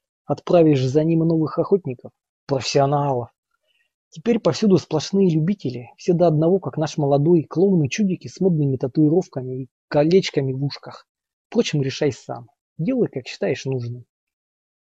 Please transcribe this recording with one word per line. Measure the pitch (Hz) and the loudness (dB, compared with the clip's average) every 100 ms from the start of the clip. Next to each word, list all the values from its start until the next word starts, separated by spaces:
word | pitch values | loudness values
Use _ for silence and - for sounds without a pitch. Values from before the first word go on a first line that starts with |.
| _ _ - | _ _ -8
Отправишь | 143 - 180 160 139 131 | -8 2 4 4 4 2
за | 147 | 0
ним | 156 165 | 2 2
новых | 160 160 151 - | 2 0 0 -2
охотников? | 156 196 135 123 120 _ _ _ - | 0 0 -2 -12 -16 _ _ _ -6
Профессионалов. | 135 - 147 139 143 143 127 117 _ _ _ _ _ _ _ _ | -4 0 0 2 0 -2 -4 -6 _ _ _ _ _ _ _ _
Теперь | - 226 240 | -6 -2 0
повсюду | 180 - 214 180 | 0 0 2 2
сплошные | - 156 - 196 190 | 2 -6 -2 2 2
любители. | 156 156 208 131 123 123 _ | 2 -2 -4 -6 -10 -14 _
Все | - | -2
до | 170 175 | 2 2
одного, | 151 165 190 | 2 2 0
как | 170 151 | -2 -6
наш | 156 - | -6 -2
молодой, | 143 143 151 175 | 0 2 4 2
клоуны-чудики | - - 196 185 143 - 202 180 120 | 2 0 2 2 0 0 -2 -2 -8
с | - | -2
модными | 185 160 143 127 | 0 2 0 -2
татуировками | 135 160 151 175 - 151 127 127 | -2 2 2 2 -2 -10 -10 -10
и | 131 _ _ | -12 _ _
колечками | 151 156 190 180 - 135 | 0 4 4 2 -2 -2
в | 131 | -2
ушках. | 139 - - - _ _ _ _ _ | -6 -6 -16 -20 _ _ _ _ _
Впрочем, | 220 - 151 | -4 -2 -2
решай | 135 - 151 | -4 -2 -4
сам. | 120 - 120 120 _ _ - | -4 -12 -14 -14 _ _ -6
Делай, | 175 262 170 | -4 -2 -2
как | 131 - | -4 -12
считаешь | - 202 131 135 | -6 -4 -4 -4
нужным». | 131 120 120 - _ _ _ _ _ _ _ | -6 -6 -12 -18 _ _ _ _ _ _ _